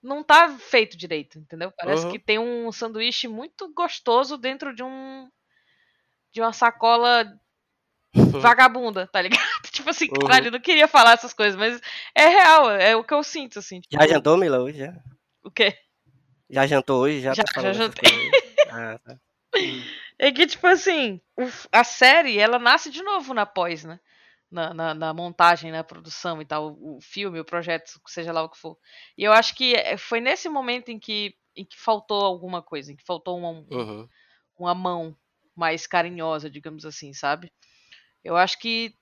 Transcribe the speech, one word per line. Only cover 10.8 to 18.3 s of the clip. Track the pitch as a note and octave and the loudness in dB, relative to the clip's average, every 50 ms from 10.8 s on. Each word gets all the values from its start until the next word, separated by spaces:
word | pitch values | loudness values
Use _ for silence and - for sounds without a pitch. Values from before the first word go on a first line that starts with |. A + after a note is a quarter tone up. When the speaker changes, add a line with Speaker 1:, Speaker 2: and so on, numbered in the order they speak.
| D4+ D4+ | 4 6
Speaker 1:
falar | - C#4 A#3 A#3 A#3 | 8 8 8 8 8
essas | A#3 - A#3+ - | 6 4 -12 -6
coisas, | - G#3+ G#3 G3 F#3 | -2 -2 -2 0 0
mas | G#3 A3+ A#3+ A#3+ - - - - - - _ | -2 -4 -4 -6 -12 -14 -16 -16 -16 -4 _
é | - D4 | 6 6
real, | D#4+ F4 G4 F#4 E4 D#4+ D#4+ C#4+ A#3 | 8 8 8 8 8 8 8 8 6
é | G#3 G3 F#3 G#3 A3+ | 4 4 4 4 4
o | A3+ A#3 | 2 0
que | - D4+ | 0 -2
eu | D4 D4+ | -2 -2
sinto, | - - E4+ C#4 B3 - G3+ | -4 -10 -12 -12 -12 -14 -18
assim, | F#3+ - F#3+ F3+ - _ | -16 -16 -18 -20 -16 _
Speaker 2:
Já | - C#3+ | 2 4
Speaker 1:
tipo | D#3 D3+ E3 | 4 4 4
Speaker 2:
jantou, | D3 B2+ D3 D#3+ | 2 4 4 4
Mila, | F3+ F#3+ E3 C3+ B2+ | 4 4 2 0 -2
hoje, | B2+ C3+ D3+ D3+ | -2 -4 -8 -12
já? | C3+ D3+ F3+ - _ - _ _ _ _ _ _ _ | -14 -14 -14 -20 _ -20 _ _ _ _ _ _ _
Speaker 1:
O | - | -16
quê? | _ - A3 G3+ - _ _ _ _ _ _ _ _ _ _ _ _ _ _ _ | _ 0 0 0 0 _ _ _ _ _ _ _ _ _ _ _ _ _ _ _
Speaker 2:
Já | C3 C3+ C3+ | -2 0 0
jantou | C#3 D3+ C#3 B2+ - C#3 B2+ B2+ | 2 2 0 2 2 0 2 2
hoje? | C#3+ D3+ C#3+ | 0 -2 -2
Já | B2+ C3+ C3 | -4 -4 -2
Speaker 1:
Já, | G#3+ G#3+ | -2 -2
Speaker 2:
tá | G3+ - | -4 -4
falando | - - G3 F#3+ | -4 -4 -4 -2
Speaker 1:
já | G#3+ A3+ | -2 -4
Speaker 2:
dessas | A3 - | -4 -6
Speaker 1:
jantei. | - - - | 2 2 2
Speaker 2:
coisas | - - - - | 2 2 -2 2